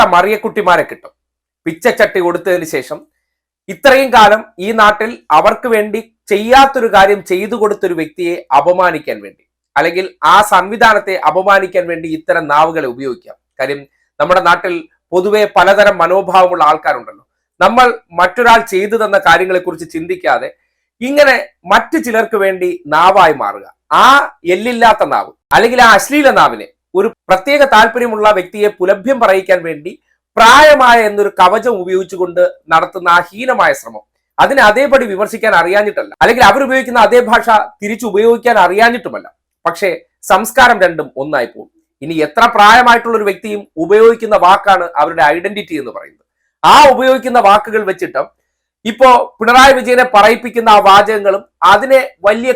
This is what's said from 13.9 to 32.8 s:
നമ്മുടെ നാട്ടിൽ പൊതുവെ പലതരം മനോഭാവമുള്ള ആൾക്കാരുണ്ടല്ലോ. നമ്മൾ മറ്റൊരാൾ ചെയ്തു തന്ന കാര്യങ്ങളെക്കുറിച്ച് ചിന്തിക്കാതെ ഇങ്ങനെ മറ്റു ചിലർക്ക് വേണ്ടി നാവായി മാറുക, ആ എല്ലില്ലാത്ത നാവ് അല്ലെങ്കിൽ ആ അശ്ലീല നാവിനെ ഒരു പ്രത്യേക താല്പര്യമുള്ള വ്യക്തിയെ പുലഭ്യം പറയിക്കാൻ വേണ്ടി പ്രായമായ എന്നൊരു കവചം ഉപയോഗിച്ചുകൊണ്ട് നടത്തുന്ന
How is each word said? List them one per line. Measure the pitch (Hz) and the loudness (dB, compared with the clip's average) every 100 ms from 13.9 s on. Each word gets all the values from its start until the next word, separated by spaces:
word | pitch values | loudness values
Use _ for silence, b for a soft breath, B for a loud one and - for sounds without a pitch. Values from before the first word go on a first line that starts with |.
| _ _ _ | _ _ _
നമ്മുടെ | 151 185 170 | -2 0 0
നാട്ടിൽ | 175 185 170 - _ _ | -2 -2 -8 -12 _ _
പൊതുവെ | 180 190 208 202 190 | -4 -2 0 0 2
പലതരം | 180 202 202 185 | 2 2 2 0
മനോഭാവമുള്ള | 170 190 185 185 180 175 151 | 0 -2 0 0 0 2 0
ആൾക്കാരുണ്ടല്ലോ. | 156 160 131 107 101 _ _ _ _ | 0 -4 -6 -10 -20 _ _ _ _
നമ്മൾ | 185 240 247 233 _ 170 | 0 2 0 0 _ -4
മറ്റൊരാൾ | 180 208 233 226 226 | -2 0 0 0 0
ചെയ്തു | 190 202 226 | -4 -4 -4
തന്ന | 208 196 180 | -2 -2 2
കാര്യങ്ങളെക്കുറിച്ച് | 170 185 185 180 160 165 165 | 0 0 -4 -4 -10 -14 -12
ചിന്തിക്കാതെ | 170 180 156 120 135 - _ _ _ _ 240 | -10 -6 -4 -4 -6 -14 _ _ _ _ -4
ഇങ്ങനെ | 294 269 240 - _ 175 | 0 2 0 -6 _ -2
മറ്റു | 214 233 320 240 | -2 0 -6 -2
ചിലർക്ക് | 220 226 214 196 | -4 -2 -2 -2
വേണ്ടി | 190 180 175 143 151 | -2 -6 -8 -4 0
നാവായി | 180 196 170 143 | 2 4 2 0
മാറുക, | 104 101 - _ _ 160 | -6 -10 -18 _ _ 2
ആ | 233 277 - - 170 190 | 4 2 0 -8 -4 -4
എല്ലില്ലാത്ത | 226 240 233 220 - 117 | -4 0 2 2 -2 -4
നാവ് | 95 _ _ 160 | -6 _ _ 0
അല്ലെങ്കിൽ | 233 240 233 | 2 2 4
ആ | 202 | 2
അശ്ലീല | - 285 269 196 | 0 0 2 2
നാവിനെ | 147 113 - _ _ 180 | 0 -2 -14 _ _ -4
ഒരു | 220 - - | -4 -6 -2
പ്രത്യേക | 185 277 285 277 | -2 0 0 2
താല്പര്യമുള്ള | 214 226 240 240 214 214 196 | 4 2 0 -6 -2 0 0
വ്യക്തിയെ | 180 208 208 208 | -4 -4 -4 -2
പുലഭ്യം | 180 196 214 262 | -2 -2 -2 -2
പറയിക്കാൻ | 220 190 190 180 165 | 0 0 0 -4 -4
വേണ്ടി | 151 160 262 _ _ _ - | -12 -14 -20 _ _ _ 0
പ്രായമായ | 226 262 302 285 247 233 214 | 4 6 6 6 4 4 2
എന്നൊരു | 208 202 196 | -2 -4 0
കവചം | 180 220 240 202 | 0 2 -2 -6
ഉപയോഗിച്ചുകൊണ്ട് | 180 185 190 185 180 175 180 - 156 | -4 -6 -6 -8 -8 -2 -4 -4 _
നടത്തുന്ന | 165 | -2